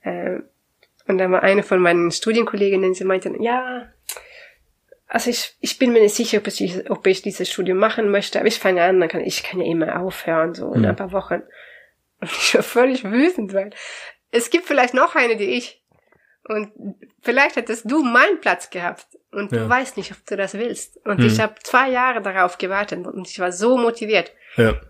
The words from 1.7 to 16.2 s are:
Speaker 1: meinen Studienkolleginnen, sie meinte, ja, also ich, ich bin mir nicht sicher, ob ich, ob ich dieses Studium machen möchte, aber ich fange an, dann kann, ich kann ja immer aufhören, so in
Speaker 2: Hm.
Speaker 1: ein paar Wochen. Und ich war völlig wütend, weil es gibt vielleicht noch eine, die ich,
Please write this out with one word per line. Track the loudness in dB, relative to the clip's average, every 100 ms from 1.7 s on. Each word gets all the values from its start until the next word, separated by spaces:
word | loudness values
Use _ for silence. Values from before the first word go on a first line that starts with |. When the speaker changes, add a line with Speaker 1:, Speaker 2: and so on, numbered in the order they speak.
| 2
Speaker 1:
meinen | 4 4 2
Studienkolleginnen, | -2 0 0 0 0 2 2 0
sie | 0
meinte, | 0 -2 -2 -4
ja, | -2 -2 -4 -10 -12 _ -16 -16 -16 -20 -20 _ _ _ _ -20 _
also | -2 -2
ich, | -4 -6 _
ich | -8 0
bin | 4
mir | 8
nicht | 6 4
sicher, | 0 0
ob | -2
ich, | -4 -4 -4 -6
ob | -2 2
ich | 2
dieses | -2 -6 -6
Studium | -4 0 2
machen | 2 2 2
möchte, | 0 0 0
aber | 0
ich | 0
fange | 0 4
an, | 4 4
dann | 2
kann, | -2
ich | -4 -6
kann | -6 -4
ja | -2
immer | 0 -2 -2
aufhören, | -6 -6 -2 0 0
so | -4 -2
in | 2
Speaker 2:
Hm. | 2
Speaker 1:
ein | 0
paar | -4
Wochen. | -6 -4 -6 -6 -20 -20 -20 _ _ _ _
Und | -10
ich | -2 2
war | 2
völlig | 2 4 4 2
wütend, | 0 2 4 2 -2
weil | -4 -4 -12 -16 -16 -18 -20 _
es | -2 2
gibt | 0 2
vielleicht | 2 2
noch | 2 2 2
eine, | 0 0
die | -2
ich, | -4 -6 -20 _ _ _ _